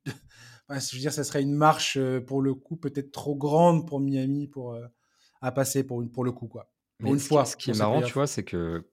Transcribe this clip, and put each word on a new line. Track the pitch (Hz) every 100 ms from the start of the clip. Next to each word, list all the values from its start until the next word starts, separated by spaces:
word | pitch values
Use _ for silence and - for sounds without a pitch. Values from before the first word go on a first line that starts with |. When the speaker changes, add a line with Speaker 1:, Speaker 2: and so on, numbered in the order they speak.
| -
Speaker 1:
<laughs> | - - - - - -
enfin, | 139
je | - 127
veux |
dire, | 143
ça | 143 139
serait | 151
une | 139 143
marche, | 151 156 - 139
euh, | 131 131
pour | 127 135
le | 135 131
coup, | - 160
peut-être | 143 143 139
trop | - 143 143
grande | 147 151 170 165 -
pour | 143
Miami | 139 139 131 143 147
pour, | 143 123 117
euh, | 120 _ _ _ _ _
à | 127
passer | 127 131 139 135
pour | 120
une, | 120
pour | 120 123
le |
coup, | 123 117
quoi. | 110 - _ _ -
Pour | 110
Speaker 2:
Mais | 139
Speaker 1:
une |
Speaker 2:
ce | 139
qui, |
Speaker 1:
fois | 151 127
Speaker 2:
ce | -
qui | -
est |
Speaker 1:
dans | 110
ces |
Speaker 2:
marrant, | 107 127
tu |
Speaker 1:
playoffs. | 120 135
Speaker 2:
vois, | 139
c'est | - 98
que | 90 85 82 85